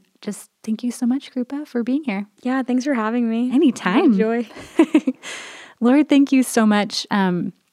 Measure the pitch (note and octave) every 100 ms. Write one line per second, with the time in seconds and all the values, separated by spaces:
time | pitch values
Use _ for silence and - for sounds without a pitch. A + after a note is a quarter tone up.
0 | _ _ - G3 - _ - A3 B3 -
1 | A#3+ C4 - C4 B3 C#4 D4+ A#3+ A#3 C4+
2 | D4+ G3 G3+ _ B3 C4 B3+ B3+ B3+ B3+
3 | G#3+ A#3+ A#3 A3+ B3 B3+ D#4+ - F#3 G#3
4 | F4 G3 G#3+ A#3 A#3 - - - D#4+ D4+
5 | - - - - - - - - A#3 C#4
6 | D4+ C#4+ C#4 C4+ B3 - A3 G#3 G3+ -
7 | - G#3 F#3 F3+ F#3 - _